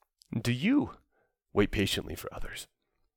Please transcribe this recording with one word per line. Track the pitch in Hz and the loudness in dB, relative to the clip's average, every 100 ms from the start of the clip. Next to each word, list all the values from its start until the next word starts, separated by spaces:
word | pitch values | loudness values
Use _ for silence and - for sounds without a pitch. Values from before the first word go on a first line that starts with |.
| _ _ - 110 | _ _ -8 -4
Do | 113 | 0
you | 123 185 285 101 - _ _ _ _ _ | 2 4 4 2 -6 _ _ _ _ _
wait | - 104 | 2 2
patiently | - 98 - - 78 | 2 0 0 -4 -8
for | - | -8
others? | - - - - _ _ _ _ | -6 -6 -8 -14 _ _ _ _